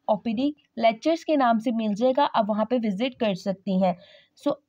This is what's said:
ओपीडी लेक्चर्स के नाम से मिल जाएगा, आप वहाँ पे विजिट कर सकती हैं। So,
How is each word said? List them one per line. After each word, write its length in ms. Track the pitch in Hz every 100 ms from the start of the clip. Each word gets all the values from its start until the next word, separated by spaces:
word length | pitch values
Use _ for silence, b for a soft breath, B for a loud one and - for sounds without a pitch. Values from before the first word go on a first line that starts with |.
| -
ओपीडी 460 | 214 233 220 285 302 _ -
लेक्चर्स 460 | 226 226 311 330
के 120 | - 294
नाम 220 | 247 226
से 140 | 240
मिल 220 | 226 220
जाएगा, 300 | 202 254 262
आप 220 | 285 - 208
वहाँ 180 | 214 220
पे 80 | 254
विजिट 360 | 220 185 262
कर 200 | - 220
सकती 460 | 185 202 190 - 185
हैं। 180 | 185 170 b b b b
So, 100 | 285 -